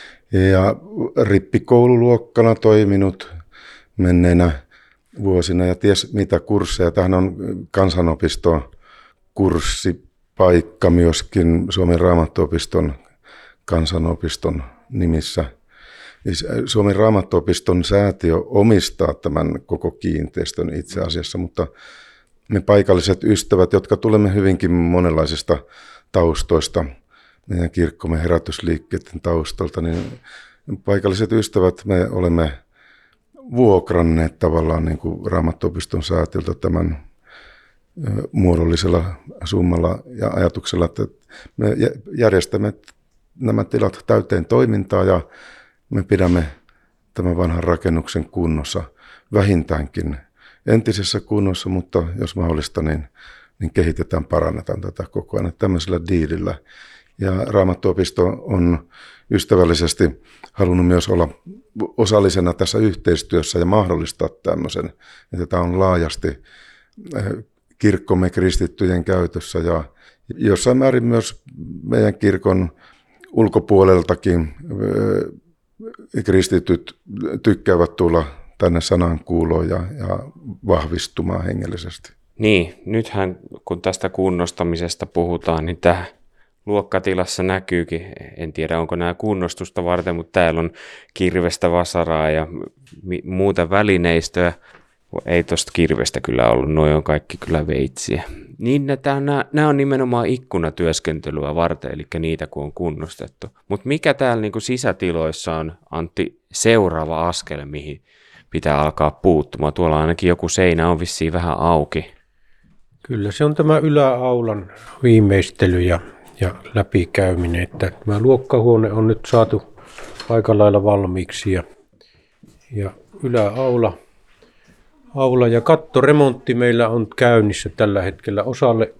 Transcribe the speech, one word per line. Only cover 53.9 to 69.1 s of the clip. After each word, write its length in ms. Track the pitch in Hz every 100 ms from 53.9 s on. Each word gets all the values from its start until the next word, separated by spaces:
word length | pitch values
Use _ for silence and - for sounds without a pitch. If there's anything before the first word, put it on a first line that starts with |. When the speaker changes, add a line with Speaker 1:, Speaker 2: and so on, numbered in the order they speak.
| 78 82 80
Speaker 1:
parannetaan 560 | 78 80 80 76 - 90
tätä 240 | 92 - -
koko 260 | 98 - 104
ajan. 100 | 90
Että 120 | -
tämmöisellä 420 | 98 87 87 87 85
diilillä. 460 | 87 76 80 90 - _ - - - _ -
Ja 140 | 95 92
Raamattuopisto 800 | - 101 92 87 98 90 90 - 90
on 640 | - - 92 87 85 - - - - -
ystävällisesti 920 | 95 - 90 85 80 80 - 71 - _ _ -
halunnut 340 | - 92 90 90
myös 220 | 90 95
olla 200 | 90 78 - 175 214 _ 107 92 -
osallisena 560 | 101 107 98 92 87
tässä 260 | - - 110
yhteistyössä 800 | 110 90 90 80 - 87 78 87
ja 60 |
mahdollistaa 640 | 87 107 92 85 85 - 80 -
tämmöisen, 500 | - 82 - - - - - - _
että 140 | 95 80
tämä 160 | 90
on 160 | 87 92
laajasti, 500 | 95 90 80 - 82
eh, 1160 | 71 _ - - _ _ - 190 135 98 110 - _ _ _
kirkkomme 520 | 104 92 - 90 90
kristittyjen 720 | - 92 - 87 - 92 87
käytössä 540 | 82